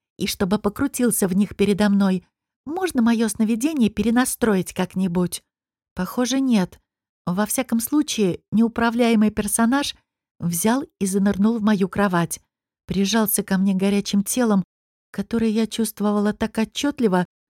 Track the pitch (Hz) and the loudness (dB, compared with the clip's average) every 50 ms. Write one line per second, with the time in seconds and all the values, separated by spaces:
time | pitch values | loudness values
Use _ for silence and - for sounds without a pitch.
0 | _ _ _ - 185 - - - 202 180 208 208 - 214 - - 269 277 - - | _ _ _ -8 -6 -6 -4 -2 -2 0 0 0 -2 -2 -2 -2 -4 -2 -2 0
1 | 247 233 - - 208 180 180 190 208 - - - 202 202 202 175 208 208 202 196 | 0 0 0 0 0 0 2 0 0 0 0 0 0 2 2 2 2 2 2 2
2 | 202 190 185 180 - _ _ _ _ _ _ _ - 269 311 370 381 339 - 262 | 2 2 0 -2 -4 _ _ _ _ _ _ _ -12 -8 -6 -4 -4 -2 0 2
3 | 226 233 226 214 233 214 - - 220 208 233 226 254 320 330 277 226 - - - | 2 2 2 2 0 -2 0 -2 0 0 0 0 -2 -2 0 2 0 0 0 0
4 | 202 233 226 240 254 - - - 247 226 202 185 170 - - - 185 175 - 185 | 0 2 2 2 0 0 -2 -2 0 2 2 0 0 -4 -4 -6 -6 -4 -2 -2
5 | 190 185 170 180 180 175 - - _ _ _ _ _ _ _ _ _ _ - - | -2 0 0 0 -2 -2 -4 -8 _ _ _ _ _ _ _ _ _ _ -8 -8
6 | 180 180 - 240 254 240 262 269 269 262 233 202 180 - - - _ _ _ _ | -8 -6 -2 -2 -2 0 0 0 2 2 2 2 0 -2 -6 -14 _ _ _ _
7 | _ _ _ _ - 170 180 196 214 208 - - 247 - 233 233 - - 294 302 | _ _ _ _ -6 -4 -2 -2 -2 -2 -2 -4 -4 -2 -2 -4 -2 0 0 0
8 | 294 - - 220 208 175 165 - _ - - 214 233 226 - - 233 233 226 240 | 0 0 -2 -2 0 0 -2 -4 _ -2 0 2 2 2 0 0 -2 0 2 2
9 | 240 226 233 214 214 214 208 - 208 208 - - 233 226 262 277 285 - - _ | 2 2 4 4 4 2 0 -2 -4 -2 0 2 2 2 2 0 -2 -4 -8 _
10 | _ _ _ _ _ _ _ - - 175 170 165 - 220 233 269 302 - _ - | _ _ _ _ _ _ _ -6 -6 -4 -2 0 0 0 0 0 -2 -6 _ -6
11 | 196 190 185 202 196 202 196 185 202 220 233 233 202 220 214 175 196 180 - 202 | -4 -2 0 0 2 2 2 2 2 2 2 2 2 2 2 2 0 -2 0 0
12 | 202 202 180 170 170 160 - - _ _ _ _ _ _ _ _ _ - 175 185 | 0 2 2 0 0 -2 -6 -10 _ _ _ _ _ _ _ _ _ -6 -2 -2
13 | 196 190 214 226 214 196 - - 202 - 202 185 190 202 190 185 196 202 202 202 | 0 0 2 0 0 0 0 -2 -2 0 0 0 2 2 2 2 2 2 0 0
14 | 196 - - 202 202 - - 254 247 220 208 190 175 _ _ _ _ _ _ _ | 0 0 0 -2 0 0 0 0 2 2 2 0 0 _ _ _ _ _ _ _
15 | _ _ - - 196 - - 233 226 226 208 226 220 214 - - 220 - - - | _ _ -10 -10 -8 -4 -2 -2 0 0 0 0 -2 -2 -2 -4 -4 -4 -4 -2
16 | 202 208 208 208 202 208 208 - 226 214 - 220 220 214 - - - 285 277 - | -2 0 0 2 0 0 0 -2 -4 -4 -2 -2 -4 -4 -4 -4 -4 -2 -2 0
17 | 240 208 180 180 175 - _ _ _ | 0 2 2 2 0 -2 _ _ _